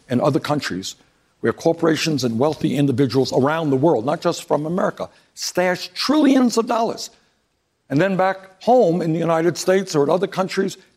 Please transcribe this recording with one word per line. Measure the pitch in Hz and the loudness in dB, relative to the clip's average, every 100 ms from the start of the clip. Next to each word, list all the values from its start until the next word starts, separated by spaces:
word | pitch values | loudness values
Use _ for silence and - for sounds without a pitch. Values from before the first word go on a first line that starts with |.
| - | -4
and | 123 | 0
other | - 135 | 2 0
countries | - 147 - 92 92 - _ _ _ _ | -2 -4 -4 -8 -10 -14 _ _ _ _
where | 117 | -4
corporations | - 165 160 160 151 160 143 | 0 -2 0 0 0 -2 -2
and | 120 113 | -2 0
wealthy | 151 147 - 127 | -2 0 -2 0
individuals | 139 120 135 131 127 | 0 2 0 0 0
around | 143 135 165 156 | 2 0 0 0
the | 131 | 2
world, | 165 123 127 | 2 2 0
not | 160 | -2
just | 175 - - | -2 -4 -2
from | 147 156 | -4 -2
America, | 185 196 - 90 _ _ - | -2 -2 -4 -10 _ _ -12
stash | - 180 180 180 - | -6 -2 -2 -2 -8
trillions | - - 302 269 269 247 226 | -6 0 2 4 4 2 0
of | 233 | -2
dollars. | 226 220 - - - _ _ _ _ _ _ _ | -2 -4 -6 -14 -18 _ _ _ _ _ _ _
And | 139 | 0
then | 190 185 | 0 2
back | 190 190 - _ | 0 -2 -10 _
home | 214 247 180 170 | 2 4 4 2
in | 165 | 0
the | 165 | -2
United | 165 165 170 - | 0 2 0 0
States | 185 190 190 151 | 0 0 0 0
or | |
in | 143 | 2
other | 180 190 | 0 0
countries, | 185 190 190 190 - _ | -4 -4 -2 -4 -6 _